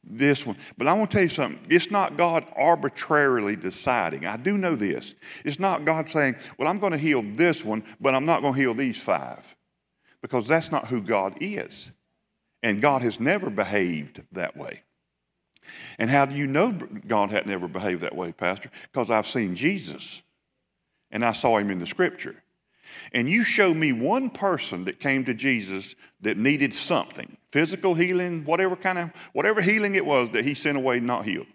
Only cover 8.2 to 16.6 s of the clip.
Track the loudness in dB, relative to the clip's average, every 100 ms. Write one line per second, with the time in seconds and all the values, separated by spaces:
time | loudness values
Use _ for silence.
8.2 | 2 2 2 2 2 2 -2 -2 0 0
9.2 | -2 -12 -18 -20 _ _ _ _ _ _
10.2 | -2 -2 2 0 0 -4 -2 -6 0 0
11.2 | 0 -4 -8 -6 -10 -14 -18 _ _ _
12.2 | _ _ _ _ -2 2 2 2 0 0
13.2 | 0 0 -2 -2 0 2 0 -2 -8 -16
14.2 | -14 -8 -8 -8 -14 -14 _ _ _ _
15.2 | _ _ _ _ -20 -18 -18 -4 2 4
16.2 | 4 0 0 2